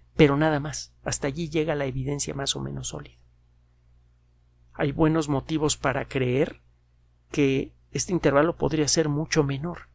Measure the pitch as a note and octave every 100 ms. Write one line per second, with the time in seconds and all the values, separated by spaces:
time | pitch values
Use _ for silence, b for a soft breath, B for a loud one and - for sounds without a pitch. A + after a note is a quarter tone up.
0 | _ - D3+ C#3 D#3 D3+ D3 - - _
1 | - - D3 C#3+ E3 D#3+ D3+ D3 C#3 C3
2 | C3 C#3+ D3+ C#3+ C#3 C#3 C3+ C#3 B2+ -
3 | D3 - _ _ _ _ _ _ _ _
4 | _ _ _ _ _ _ _ - D3+ C3+
5 | D#3 D#3+ D3 C#3 B2+ D#3 D3 - C#3+ B2+
6 | B2+ C#3 B2+ B2+ E3 - _ _ _ _
7 | _ _ _ - C#3 C3+ - - _ C#3+
8 | - F3 D3+ C#3 D#3+ E3 D3 D#3 C#3+ -
9 | D#3+ D3 D#3+ D#3+ C#3 C3+ E3 E3 -